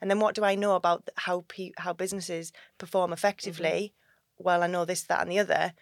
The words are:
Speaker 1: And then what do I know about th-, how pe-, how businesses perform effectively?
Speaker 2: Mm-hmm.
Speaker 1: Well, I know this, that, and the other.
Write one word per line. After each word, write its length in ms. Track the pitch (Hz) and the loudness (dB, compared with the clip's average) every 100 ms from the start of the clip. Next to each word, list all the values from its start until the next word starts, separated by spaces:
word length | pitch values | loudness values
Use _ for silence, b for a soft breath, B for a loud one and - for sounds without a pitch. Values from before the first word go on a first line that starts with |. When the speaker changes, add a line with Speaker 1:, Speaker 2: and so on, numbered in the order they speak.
Speaker 1:
And 100 | 190 | 0
then 100 | 202 | 2
what 140 | 214 | 2
do 80 | - | 2
I 100 | 202 | 2
know 200 | 202 202 | 2 2
about 300 | 185 175 170 - | 2 2 0 -2
th-, 80 | - | -8
how 280 | - 180 175 | -4 -4 -4
pe-, 240 | - 185 - | -12 -12 -8
how 160 | 170 | -6
businesses 580 | 170 190 196 170 165 165 B B - | -4 -4 -4 -6 -8 -8 B B -18
perform 340 | 180 190 175 | -2 0 0
effectively? 800 | 165 202 202 202 165 160 170 208 | 2 0 0 -6 -2 0 0 -2
Speaker 2:
Mm-hmm. 520 | - _ _ _ - | -10 _ _ _ -4
Speaker 1:
Well, 180 | 185 175 | 2 2
I 60 | 175 | 2
know 160 | 180 165 | 0 0
this, 160 | 180 | -2
that, 180 | - 175 | -2 0
and 100 | 175 | 2
the 100 | 190 | 0
other. 340 | 202 - 165 - | 2 2 0 -4